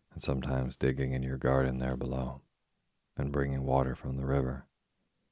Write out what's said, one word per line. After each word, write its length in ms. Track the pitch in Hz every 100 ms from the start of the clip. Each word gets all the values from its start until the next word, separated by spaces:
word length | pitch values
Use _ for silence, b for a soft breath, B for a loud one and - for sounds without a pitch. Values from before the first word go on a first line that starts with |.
| _
and 100 | -
sometimes 540 | - 67 65 65 64 -
digging 380 | 65 - 65
in 100 | 65
your 140 | 65 65
garden 420 | 64 67 65 64
there 160 | 65 65
below." 460 | 65 64 64 67 - _ _ _ _ _ _ -
And 140 | 69
bringing 320 | 69 69 67 67
water 300 | 67 65 64
from 200 | 65 65
the 100 | 67
river. 400 | 69 64 65 - _ _ _ _ _ _